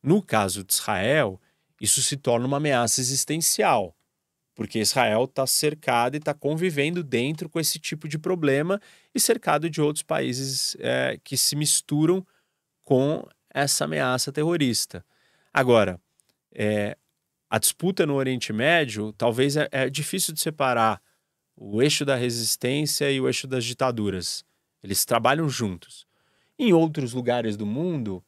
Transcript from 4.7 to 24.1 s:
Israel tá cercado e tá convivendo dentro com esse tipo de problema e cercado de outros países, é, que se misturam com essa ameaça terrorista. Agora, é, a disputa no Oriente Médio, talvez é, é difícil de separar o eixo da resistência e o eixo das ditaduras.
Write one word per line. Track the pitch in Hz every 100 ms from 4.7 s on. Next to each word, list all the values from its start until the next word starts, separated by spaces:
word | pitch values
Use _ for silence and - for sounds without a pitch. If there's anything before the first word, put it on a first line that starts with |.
| 113
Israel | 104 139 117 107 131
tá | - 131
cercado | - 151 151 - 120 123 147
e |
tá | 151
convivendo | 143 143 160 180 147 147 175
dentro | 151 117 131 156 160
com | 165
esse | 156 156
tipo | - 151 156
de | 151
problema | 165 185 151 135 160 202 - - _ -
e |
cercado | - 233 - 151 165
de | 151
outros | 151 151
países, | - 156 131 123 135 135 - -
é, | 123 127 131 -
que | - 135
se | - 147
misturam | 151 - - 151 160 190 185 _ _ _ _ _
com | - 127 139 156 - _ _
essa | 131 143 - 147
ameaça | 151 131 127 -
terrorista. | 139 156 175 135 110 - 92 - _ _ _ _
Agora, | - 127 117 95 90 _ _ _ _ _
é, | - 107 104 104 - _ _ _ _ _
a | 110
disputa | - - 175 196 160
no | 139
Oriente | 131 127 -
Médio, | 107 135 170 139 107 107
talvez | - 120 117 139 147
é, | 147
é | 135 131
difícil | 139 147 190 -
de | 156
separar | 165 156 131 120 113 98 _ _ _ _ _ _
o | 104 104
eixo | 143 147
da | 139 131
resistência | 123 117 113 - 127 139 151 - 143
e | 135
o | 131
eixo | 123 135
das | 131
ditaduras. | 117 123 131 120 104